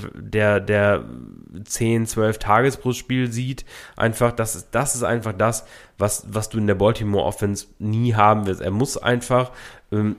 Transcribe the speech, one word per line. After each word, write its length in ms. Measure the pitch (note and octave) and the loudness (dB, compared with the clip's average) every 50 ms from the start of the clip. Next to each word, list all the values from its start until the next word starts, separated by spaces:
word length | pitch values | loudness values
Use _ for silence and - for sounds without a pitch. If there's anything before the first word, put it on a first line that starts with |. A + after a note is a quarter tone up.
| G#2 - - | -6 -12 -14
der, 440 | - G#2 G2+ G#2 G#2+ G#2 G#2 G#2 G2 | -14 -10 -4 0 2 4 4 4 2
der 440 | G2 G2+ G#2 G2+ G2+ G#2 G2+ D#2 A1 A1+ A#1+ B1+ A#1 G1+ G1+ G1+ - - - F2+ G#2 | 2 2 2 4 4 4 2 2 -2 -6 -14 -16 -16 -18 -18 -20 -20 -18 -16 -16 -12
zehn, 420 | - - - A#2 A2+ A#2 A2+ A2+ | -10 -6 -2 0 2 2 2 0
zwölf 320 | A2 - A2+ G#2+ A2 A2 - | -2 0 0 0 0 0 0
Targets 380 | - G#2 G#2+ A2+ B2+ C#3 - | 2 4 4 4 4 4 0
pro 140 | - - B2+ B2 | -2 -2 -4 -4
Spiel 380 | - - - B2+ B2+ B2+ A#2+ | -4 -4 -4 -2 -2 -2 -2
sieht. 340 | A2+ B2 B2+ C3 C3+ - - - - - - - - | -2 -4 -4 -4 -6 -8 -12 -16 -18 -20 -20 -14 -4
Einfach, 360 | - A2 A#2 A2+ - B2 A#2+ | -2 -2 0 2 2 2 2
das 240 | A#2 - A2+ G#2 - | 2 0 -4 -4 -6
ist, 140 | F2 - - | -8 -8 -4
das 240 | - A#2 - C#3 - | -2 -2 0 -2 -2
ist 80 | A#2+ A#2 | -2 0
einfach 300 | E2+ A#2 A#2 G#2+ A2 F#2+ | 0 0 -2 -2 -4 -2
das, 340 | F#2+ G#2+ A#2 A#2 - - - - - - - _ - | 0 0 0 0 -2 -8 -14 -20 -20 -20 -20 _ -2
was, 260 | G2 G#2 - - - | 0 0 0 -4 -8
was 220 | - G2 A2 G#2+ - | -6 -6 -4 -4 -2
du 80 | - | -2
in 80 | A2+ G#2 | 0 2
der 80 | G2+ G2 | 2 2
Baltimore 500 | F#2 G2+ A2 A2+ - G#2+ G#2 G2+ F#2+ - | 4 2 2 2 0 -2 0 0 0 0
Offense 440 | F#2 - - G#2 G2+ G2+ - - - _ | -2 -2 -2 -2 -2 -2 -4 -8 -14 _
nie 380 | - G#2 G#2+ A2 A2+ A#2+ A#2+ A2 | -8 -4 -2 0 0 0 2 4
haben 320 | G#2+ G#2 G#2+ G#2+ G#2+ G2+ | 4 6 6 6 4 2
wirst. 140 | F#2+ F#2 - | -2 -2 -2
Er 100 | - F#2+ | -2 -2
muss 260 | G2 A2+ C#3 - - | 0 0 0 -2 -2
einfach, 540 | - - A#2+ B2 A#2+ - - B2 B2 B2+ - - - - - - - _ _ | -2 0 0 0 0 0 0 2 2 0 -2 -6 -14 -20 -20 -20 -20 _ _
ähm, 240 | G#2+ G#2 G#2+ G#2+ G#2 | -2 0 0 0 -2